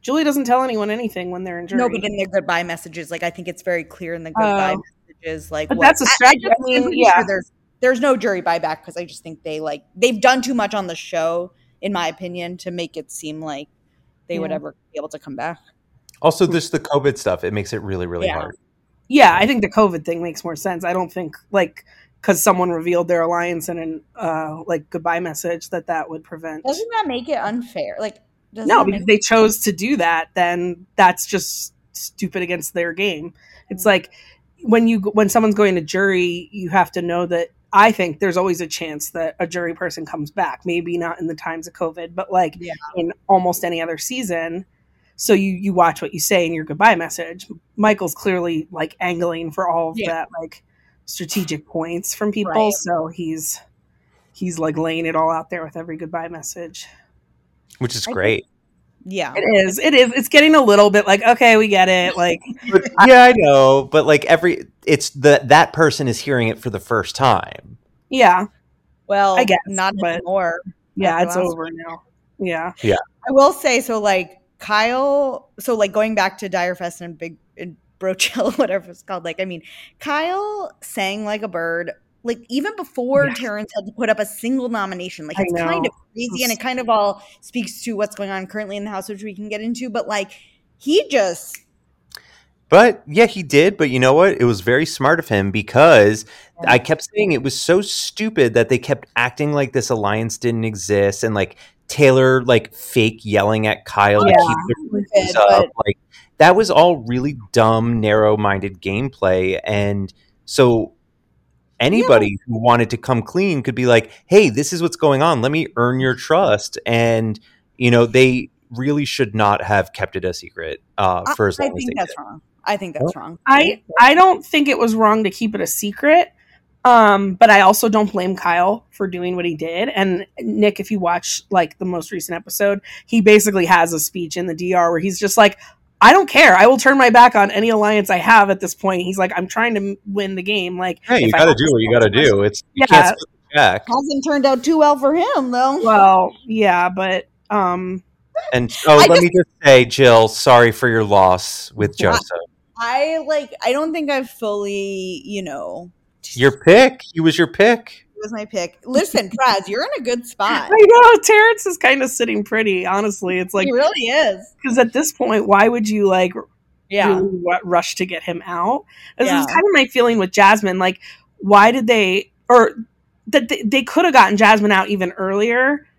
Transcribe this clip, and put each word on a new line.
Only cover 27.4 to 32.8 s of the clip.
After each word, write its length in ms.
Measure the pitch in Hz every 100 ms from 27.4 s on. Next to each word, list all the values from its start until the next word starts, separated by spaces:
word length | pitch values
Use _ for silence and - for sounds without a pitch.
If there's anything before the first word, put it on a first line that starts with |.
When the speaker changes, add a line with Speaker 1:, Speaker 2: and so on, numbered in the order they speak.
| 208 240 240 180 147 -
Speaker 2:
Like, 200 | 214 _ _ _ _
doesn't 160 | 214 220
Speaker 1:
No, 120 | -
Speaker 2:
that 60 | 190
Speaker 1:
because 140 | 196
Speaker 2:
make 60 | 185
Speaker 1:
they 120 | 214
chose 400 | - 226 220 214
to 120 | 214
do 240 | 175 214 277
that, 320 | 170 165 165
then 520 | 185 175 175 180 175 185 -
that's 280 | - 180 -
just 460 | 196 - - - _ _
stupid 500 | - - - 196 190
against 320 | 175 175 156
their 180 | 180